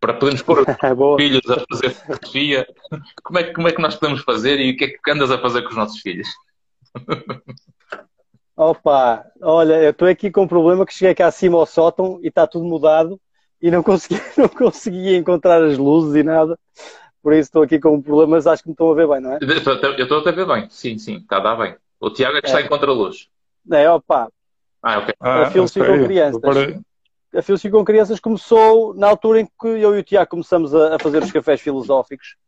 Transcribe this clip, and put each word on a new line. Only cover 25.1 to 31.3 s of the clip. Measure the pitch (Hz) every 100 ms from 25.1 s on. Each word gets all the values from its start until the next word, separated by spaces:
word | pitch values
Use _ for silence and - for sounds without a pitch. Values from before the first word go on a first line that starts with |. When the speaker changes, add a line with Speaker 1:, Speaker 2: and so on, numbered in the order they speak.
| 113
Speaker 3:
Ah, | 123 127
Speaker 2:
A | -
filosofia | 185 180 196
Speaker 3:
ok. | - 147
Speaker 2:
com |
crianças. | 131 190 151 117
Speaker 3:
Agora | 131 139 139 - - _ _ _ _
Speaker 2:
A | 180
filosofia | - 202 208
com | 214
crianças | 202 214 202 214
começou | - 220 - 226 220 220 220
na | 190 202
altura | 208 220 220
em | 214
que | _ 226
eu | 226 214 208
e |
o |
Tiago | - 196 170
começamos | 175 156 175 156
a, | 151 156 156
a |
fazer | 160 147
os | 190